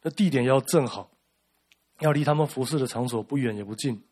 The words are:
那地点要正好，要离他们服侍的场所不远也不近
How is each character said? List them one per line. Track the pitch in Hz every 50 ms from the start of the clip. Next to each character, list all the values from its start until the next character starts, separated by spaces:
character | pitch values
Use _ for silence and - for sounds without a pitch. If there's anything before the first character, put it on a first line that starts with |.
那 | _ 165
地 | - - 208 180
点 | 139 131 120
要 | 127 131 135
正 | 131 - - 165 135
好， | 113 - 104 95 _ _ _ _ _ _ _ _ _ _ _ _ _ _ _ _ _ _ _
要 | 156 151
离 | 147 147 151
他 | 139 147
们 | 151 156
服 | 143 - 131 131
侍 | 120 156 151
的 | 131
场 | 120 - 113 123
所 | 123 120 113
不 | 107 - 143
远 | 139 131 117 107
也 | 104
不 | 104 98 107
近 | - - 139 113 101 - _